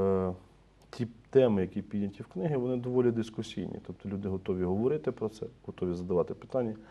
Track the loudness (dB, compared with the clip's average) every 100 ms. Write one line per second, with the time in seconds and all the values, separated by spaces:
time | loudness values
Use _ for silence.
0 | 4 2 2 -2 -10 -20 _ _ -12 -6
1 | -6 -8 2 6 6 6 2 -2 -4 -2
2 | -4 -6 -12 -4 -2 0 0 -2 0 4
3 | 4 4 -2 -6 -8 -6 -6 -8 -12 -10
4 | -6 -4 -2 -4 -2 0 2 2 2 0
5 | -2 -4 -4 -6 -14 -14 -16 -6 -4 -4
6 | 0 2 2 -2 -6 -2 -2 -4 -12